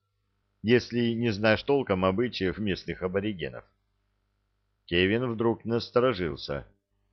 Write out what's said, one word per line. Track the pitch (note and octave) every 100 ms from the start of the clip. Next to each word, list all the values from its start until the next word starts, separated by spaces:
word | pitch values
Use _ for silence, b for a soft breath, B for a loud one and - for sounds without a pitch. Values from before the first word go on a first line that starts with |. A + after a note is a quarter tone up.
| _ _ _ _ _ _
если | G#2 B2 - A#2+ A#2
не | A2+ A#2
знаешь | G2 A2 G#2
толком | - C#3+ B2 F#2 F#2+
обычаев | F#2+ B2 - F#2+ E2+
местных | G#2+ E2+ - E2
аборигенов". | F#2 F#2+ G#2 F#2+ C#2 A#1+ - _ _ _ _ _ _ _ _ _ _ _ -
Кевин | F2 F#2 A2+ B2+
вдруг | A2+ A#2 A2 A2
насторожился. | A2+ - B2 B2+ G2 F2 C#2 - C#2+ - _ _ _ _